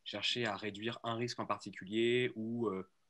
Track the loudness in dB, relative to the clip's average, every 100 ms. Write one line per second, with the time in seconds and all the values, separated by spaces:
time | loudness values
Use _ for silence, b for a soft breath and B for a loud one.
0 | -8 -2 0 2 0 0 -4 -2 -4 -2
1 | -2 0 0 -2 -2 -2 -4 -10 -2 4
2 | 4 4 2 0 -2 0 0 0 -4 _
3 | _